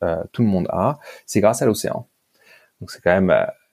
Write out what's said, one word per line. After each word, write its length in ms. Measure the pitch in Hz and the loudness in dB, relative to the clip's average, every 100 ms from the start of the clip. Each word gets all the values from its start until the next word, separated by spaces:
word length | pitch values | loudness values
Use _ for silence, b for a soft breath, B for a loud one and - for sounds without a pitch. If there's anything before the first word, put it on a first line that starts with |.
euh, 200 | 87 82 - | -4 -4 -6
tout 120 | - | -2
le 40 | 110 | 0
monde 200 | 92 90 | 0 -2
a, 300 | 85 113 147 B B - | -2 -2 -4 B B -6
c'est 140 | 110 | 0
grâce 240 | 101 117 | 2 2
à 20 | 131 | 0
l'océan. 420 | 104 - - - _ _ b b b b _ | 0 -4 -8 -10 _ _ b b b b _
Donc 120 | - | -20
c'est 100 | - | -4
quand 120 | 87 | 0
même, 180 | 95 92 | 2 4
euh, 140 | 92 90 - _ | 2 0 -8 _